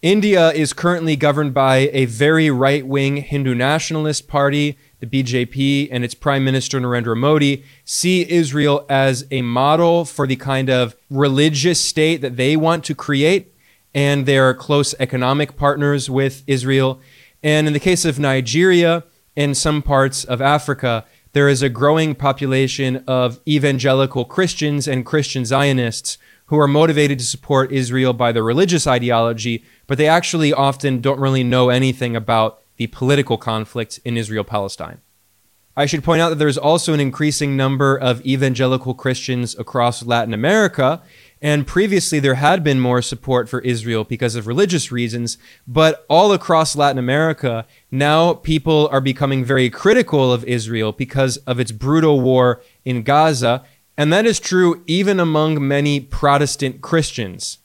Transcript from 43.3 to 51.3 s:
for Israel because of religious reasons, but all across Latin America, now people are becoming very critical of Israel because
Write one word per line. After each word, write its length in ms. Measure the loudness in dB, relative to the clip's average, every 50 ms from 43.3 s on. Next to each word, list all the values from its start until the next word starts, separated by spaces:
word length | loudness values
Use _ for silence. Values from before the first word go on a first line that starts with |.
| -2 -2 -2 -2
for 100 | -6 -6
Israel 460 | -2 -2 -4 -4 -4 -4 -4 -4 -4
because 300 | -6 -6 -4 -4 -4 -4
of 120 | -6 -6
religious 420 | -4 0 0 0 0 0 -4 -4 -4
reasons, 480 | -4 -4 -4 -4 -4 -6 -6 -8 -8 _ _ -20 -20 _ _
but 380 | -4 0 2 4 4 2 0 -2 _
all 220 | 4 4 4 4
across 460 | 2 0 0 2 2 2 2 0 0
Latin 200 | 0 0 0 0
America, 680 | 0 -2 0 0 0 0 0 -2 -2 -4 -4 -4 -4 -8 _ _ _ _ _
now 420 | -4 -2 0 2 4 4 4 2 0
people 540 | -2 -2 -2 -2 -2 0 2 2 2 2 2
are 120 | 0 0
becoming 420 | 0 -2 -2 -2 -2 -2 0 -2 0
very 260 | 0 2 2 2 0
critical 600 | -2 0 2 2 4 4 2 2 0 2 2 2
of 140 | 2 0 -2
Israel 480 | -4 -4 -4 -4 -4 -4 -2 -2 -4 -4
because 420 | -6 -8 -6 -2 -2 -2 -2